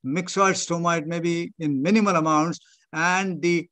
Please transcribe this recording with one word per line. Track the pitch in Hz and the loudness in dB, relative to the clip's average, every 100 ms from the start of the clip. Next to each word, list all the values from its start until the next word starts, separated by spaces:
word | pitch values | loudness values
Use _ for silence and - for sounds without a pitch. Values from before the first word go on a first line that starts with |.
myxoid | 131 160 175 190 196 | -4 -4 -2 2 2
stromoid | 190 - 170 170 170 151 | 2 -2 -2 0 -2 -2
maybe | 170 170 170 170 - | -4 -2 -2 -6 -6
in | 156 135 | -4 0
minimal | 151 220 202 175 | 2 4 4 2
amounts, | 156 156 160 151 _ _ _ | 2 2 0 -4 _ _ _
and | 160 170 185 196 170 | -2 0 0 -2 -2
the | 175 170 165 | 0 0 -2